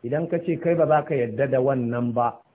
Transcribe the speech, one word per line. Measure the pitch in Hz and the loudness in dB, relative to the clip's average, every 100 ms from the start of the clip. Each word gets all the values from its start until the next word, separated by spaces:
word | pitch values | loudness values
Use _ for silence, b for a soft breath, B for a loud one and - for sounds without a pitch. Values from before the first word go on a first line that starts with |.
idan | 120 147 170 | -4 -4 -2
ka | 170 | -2
ce | 170 165 | -2 -2
kai | 170 | 0
ba | 170 151 | 2 4
za | 151 | 2
ka | 147 | 2
yadda | 143 117 107 139 | -2 -2 -2 0
da | 131 | 2
wannan | 131 131 120 120 120 | 2 0 -2 -2 -2
ba | 117 117 - _ | 0 -2 -4 _